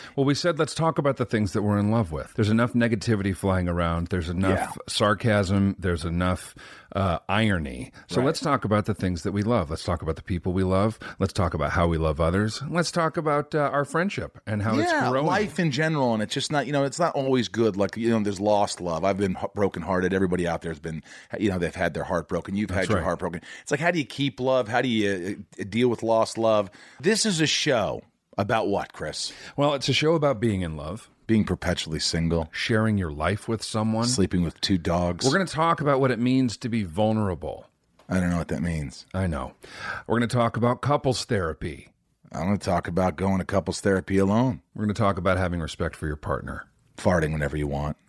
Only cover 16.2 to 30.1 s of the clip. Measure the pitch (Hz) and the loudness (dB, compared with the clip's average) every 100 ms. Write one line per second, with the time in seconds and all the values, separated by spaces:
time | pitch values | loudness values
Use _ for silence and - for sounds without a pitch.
16.2 | 104 139 - 147 123 143 139 156 165 143 | -2 -4 -2 -2 0 0 0 0 0 0
17.2 | 135 131 92 107 113 95 98 113 117 113 | 2 2 0 2 2 2 -2 0 2 2
18.2 | 104 95 104 104 101 - 90 80 95 98 | 0 0 2 2 2 -2 -4 0 2 2
19.2 | 98 92 104 104 95 92 82 92 92 95 | 0 -2 -4 0 0 -2 -2 0 2 2
20.2 | 92 90 85 82 82 76 82 80 - - | 2 0 -2 -2 -6 -8 -8 -10 -12 -20
21.2 | - - 101 92 82 87 85 76 71 87 | -10 -2 0 0 -2 0 -2 -2 -2 -4
22.2 | - 85 90 98 95 95 92 98 87 82 | -2 -6 -4 -4 -2 -2 0 0 0 -2
23.2 | 90 85 - - - 147 175 175 127 - | -4 -6 -12 -12 -4 0 2 0 -2 -2
24.2 | 139 - 127 131 107 123 127 110 101 95 | -4 -2 0 2 2 0 2 2 2 0
25.2 | 92 101 - - 98 110 123 110 113 113 | -4 -8 -12 -10 -4 0 2 2 0 2
26.2 | 107 113 113 107 98 - - - 160 220 | 0 0 2 2 0 -8 -20 -4 0 2
27.2 | 214 160 147 - 156 120 85 55 - _ | 2 2 2 2 2 2 0 -4 -10 _
28.2 | _ - 101 117 98 92 - - 78 - | _ -4 0 0 2 0 -4 -8 -8 -6
29.2 | - - - - 143 139 139 127 151 | -8 -10 -10 0 0 0 0 2 2